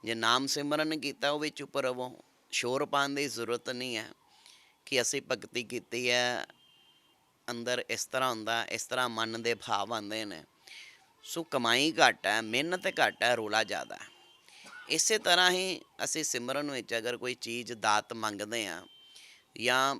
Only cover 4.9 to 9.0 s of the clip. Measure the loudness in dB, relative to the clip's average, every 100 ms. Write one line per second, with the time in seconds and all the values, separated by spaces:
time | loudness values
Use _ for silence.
4.9 | 0 2 -2 -4 -6 -4 -8 -6 -8 -6
5.9 | -2 2 2 2 -2 -6 -14 _ _ _
6.9 | _ _ _ _ _ -10 -6 -2 -2 -2
7.9 | -6 -2 0 0 0 -2 -2 -2 -6 -4
8.9 | -2